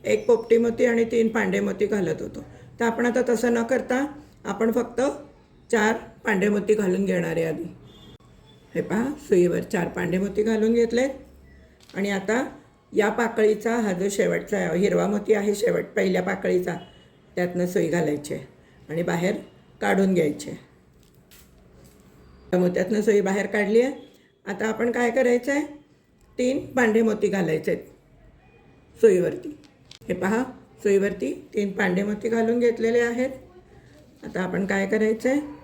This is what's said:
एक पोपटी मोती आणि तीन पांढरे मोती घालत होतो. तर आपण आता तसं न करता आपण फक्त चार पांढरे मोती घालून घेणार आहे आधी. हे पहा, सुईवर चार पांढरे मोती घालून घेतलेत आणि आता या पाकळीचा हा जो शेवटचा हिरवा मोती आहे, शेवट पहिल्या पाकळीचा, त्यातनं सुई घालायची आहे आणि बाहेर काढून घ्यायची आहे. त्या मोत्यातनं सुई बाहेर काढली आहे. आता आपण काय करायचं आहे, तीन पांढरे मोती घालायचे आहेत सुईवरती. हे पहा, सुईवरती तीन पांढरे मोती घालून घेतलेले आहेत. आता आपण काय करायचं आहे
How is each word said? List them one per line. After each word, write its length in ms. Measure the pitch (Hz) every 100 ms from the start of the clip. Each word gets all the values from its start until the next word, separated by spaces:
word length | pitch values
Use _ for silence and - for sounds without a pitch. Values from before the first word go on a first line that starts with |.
एक 220 | - 208 -
पोपटी 320 | 220 - 226
मोती 260 | 233 233
आणि 200 | 247 233
तीन 240 | 226 233 226
पांढरे 320 | 226 196 190
मोती 260 | 202 196 208
घालत 360 | 214 170 156
होतो. 220 | - - - - - -
तर 40 |
आपण 220 | 233 233 240
आता 140 | 240 247
तसं 260 | 226 247
न 80 | 233
करता 580 | 233 254 - 254 294 - - -
आपण 280 | - 196 226
फक्त 280 | 233 233 - 262 - - - _ - -
चार 240 | 226 214 - - -
पांढरे 240 | - 196 202
मोती 260 | 202 202
घालून 300 | 214 190 180
घेणार 260 | 196 180 165
आहे 140 | 165
आधी. 200 | 165 156 175 - - - - - - - - - -
हे 80 | 165
पहा, 220 | 175 196
सुईवर 580 | 262 302 - 185 175 175
चार 260 | 175 196 170
पांढरे 300 | 175 175 185
मोती 240 | 202 196
घालून 320 | 214 220 220
घेतलेत 360 | 233 233 233 269 - - - - - - _ -
आणि 160 | 180 202
आता 460 | 196 190 226 - - - _ _ 196
या 120 | 208
पाकळीचा 680 | 214 226 233 214 214 233 233
हा 160 | 214
जो 160 | 175 196
शेवटचा 600 | 202 180 175 175 202 180
हिरवा 320 | 165 196 180 180
मोती 280 | 208 202
आहे, 200 | 214 202
शेवट 300 | 202 208 170 - 214
पहिल्या 260 | 190 185
पाकळीचा, 540 | 180 185 185 180 180 160 - - - _ - -
त्यातनं 300 | 175 180 180
सुई 200 | 196 165
घालायची 480 | 175 156 147 -
आहे 100 | - - - - - -
आणि 140 | 156
बाहेर 320 | 175 170 180 208 - - - -
काढून 340 | 202 196 196
घ्यायची 360 | 180 151 151 -
आहे. 80 | - - _ _ _ _ _ _ - - - - - - - - - - - -
त्या 100 | 180
मोत्यातनं 420 | 180 180 180 214
सुई 180 | 220 202
बाहेर 260 | 196 196 190
काढली 340 | 214 202 226
आहे. 120 | 254 269 - - _ _ -
आता 200 | 196 220
आपण 260 | 214 240
काय 180 | 240 240
करायचं 420 | 247 247 240 285
आहे, 140 | 285 302 - _ _ _ _ _ -
तीन 280 | 247 277 -
पांढरे 360 | 262 233 220
मोती 260 | 220 208 202
घालायचे 440 | 196 170 160 -
आहेत 120 | 165 - - _ - - _ - - - - _ -
सुईवरती. 580 | 226 185 165 - 302 - - _ - - -
हे 60 |
पहा, 280 | 185 185 220 254 - - -
सुईवरती 680 | 208 196 202 - 269 - -
तीन 180 | 214 202
पांढरे 300 | 180 190 180
मोती 260 | 208 208 226
घालून 300 | 226 220 240
घेतलेले 420 | 240 233 226 240
आहेत. 300 | 233 233 262 262 - - - - - - - -
आता 200 | - 175
आपण 240 | 185 180 196
काय 200 | 196 196
करायचं 420 | 208 214 220 254
आहे 120 | 285 - -